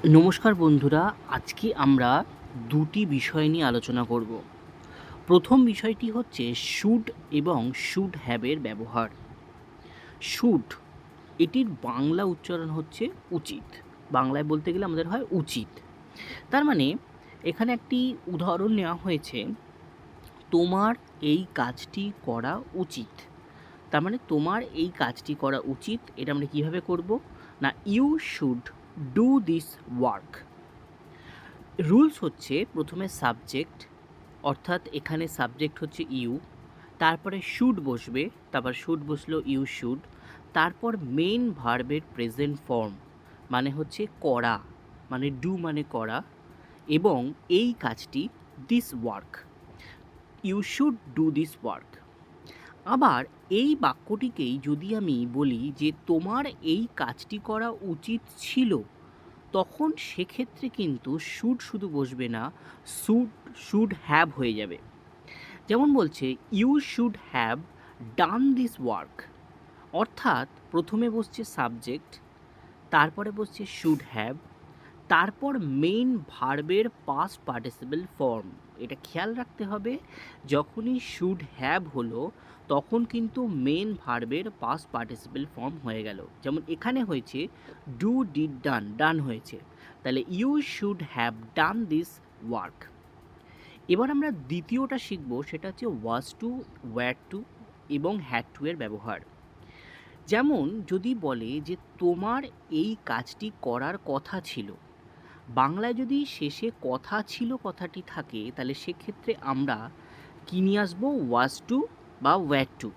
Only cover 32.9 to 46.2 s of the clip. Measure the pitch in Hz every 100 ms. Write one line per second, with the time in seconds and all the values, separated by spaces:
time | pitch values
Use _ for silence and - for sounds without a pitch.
32.9 | 170 190 - 123 113 - 131 165 - -
33.9 | - - - - - 143 139 - 180 -
34.9 | 151 151 156 160 - 123 127 151 - 151
35.9 | - 165 131 120 139 - - - - -
36.9 | - 160 165 196 190 - - 247 196 139
37.9 | 120 - 127 175 - - 135 127 123 -
38.9 | 165 143 143 - 160 135 135 135 - 120
39.9 | 135 - - - - - 165 165 - 233
40.9 | 220 139 135 175 233 240 151 117 123 123
41.9 | 147 156 - 117 120 147 143 - 123 107
42.9 | 98 - - - - - 123 135 143 156
43.9 | - 214 - - 120 120 104 - - -
44.9 | - - 127 139 131 165 190 165 151 147
45.9 | 120 110 123